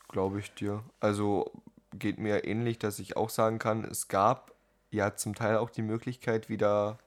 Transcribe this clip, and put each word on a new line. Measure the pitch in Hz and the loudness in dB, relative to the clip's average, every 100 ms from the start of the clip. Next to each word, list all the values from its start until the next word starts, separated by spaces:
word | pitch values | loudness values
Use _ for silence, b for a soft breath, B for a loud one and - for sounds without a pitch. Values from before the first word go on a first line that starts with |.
| - | -6
glaub | 101 95 101 | -2 0 -2
ich | 101 | -6
dir. | - 104 104 120 _ | -6 -4 -4 -8 _
Also | 107 104 104 95 - - - - _ | 0 2 2 2 0 -6 -20 -20 _
geht | 101 107 - | -4 -4 -2
mir | 107 101 | 0 0
ähnlich, | - 107 117 113 | 0 0 -2 -2
dass | 107 104 | -4 -4
ich | 98 - | -6 -2
auch | 113 | 0
sagen | - 110 113 | 2 2 2
kann, | 113 110 | 0 -2
es | - - - | -4 -8 -2
gab | 98 107 135 - - _ _ _ | 4 4 2 -6 -20 _ _ _
ja | 104 101 - | 0 0 0
zum | 107 | -6
Teil | 101 110 110 | -2 2 2
auch | 117 | 0
die | - | -4
Möglichkeit, | 110 113 127 123 - 110 - | -4 -4 -4 -6 -2 -2 -2
wieder | 107 104 104 104 107 | 2 4 4 2 -2